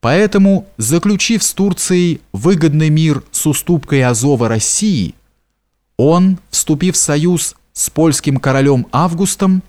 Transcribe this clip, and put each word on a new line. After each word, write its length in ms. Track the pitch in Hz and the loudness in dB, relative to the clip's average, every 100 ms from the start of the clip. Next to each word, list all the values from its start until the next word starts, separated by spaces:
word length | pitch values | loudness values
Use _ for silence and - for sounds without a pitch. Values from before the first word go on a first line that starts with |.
Поэтому, 640 | - 156 214 208 196 196 - - | 0 2 2 2 4 2 -2 -8
заключив 640 | 107 165 202 202 - 226 | -2 0 0 -4 -2 -2
с 100 | - | -2
Турцией 680 | - 196 185 - 180 175 160 _ | -2 -2 -2 -2 0 0 -2 _
выгодный 580 | 98 135 190 160 151 156 | -4 0 2 2 2 2
мир 320 | 156 160 139 - | 2 2 -2 -4
с 160 | - 156 | -6 -2
уступкой 560 | 143 - 170 - 139 | -2 0 -2 0 0
Азова 460 | 127 117 135 135 113 | 0 0 0 0 0
России, 680 | 113 - - 214 160 90 - _ _ _ _ _ _ _ - | 0 -2 -2 0 0 -2 -8 _ _ _ _ _ _ _ -2
он, 420 | 135 170 190 185 _ | 2 4 2 0 _
вступив 440 | - - 151 185 | -8 -2 -2 0
в 40 | - | -2
союз 560 | - 147 165 175 - - _ | -2 0 0 0 -4 -10 _
с 180 | - - | -8 -6
польским 480 | - 160 139 - 135 | 0 0 2 -2 -2
королем 480 | 139 131 139 143 - | 0 2 2 2 0
Августом 720 | 123 175 170 190 - 196 185 | -2 -2 -2 -4 0 0 0